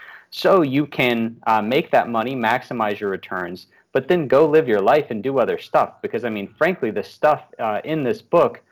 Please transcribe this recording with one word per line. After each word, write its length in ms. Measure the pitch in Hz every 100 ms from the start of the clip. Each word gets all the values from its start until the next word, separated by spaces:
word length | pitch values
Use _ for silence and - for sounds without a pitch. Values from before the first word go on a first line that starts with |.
| - - _
so 320 | - 170 190
you 240 | 143 135 143
can, 520 | - 127 117 113 117 117
uh, 140 | 110
make 300 | 104 139 175
that 160 | 131 90
money, 260 | 113 120 131
maximize 640 | 110 123 - 123 107 101
your 100 | 101
returns, 580 | 95 - 92 90 92 - _ _
but 140 | 135 -
then 200 | 180 135
go 180 | 135 156
live 200 | 156 135
your 120 | 104
life 280 | 101 147 -
and 140 | 110
do 160 | 131 135
other 180 | 104 -
stuff. 440 | - 151 113 -
Because, 220 | - 113
I 60 | 117
mean, 180 | 107 98
frankly, 440 | - 165 185 117
the 120 | 104
stuff, 400 | - - 151 139 - -
uh, 240 | 113 104
in 200 | 135 156
this 180 | 123 107
book, 400 | - 170 131 - _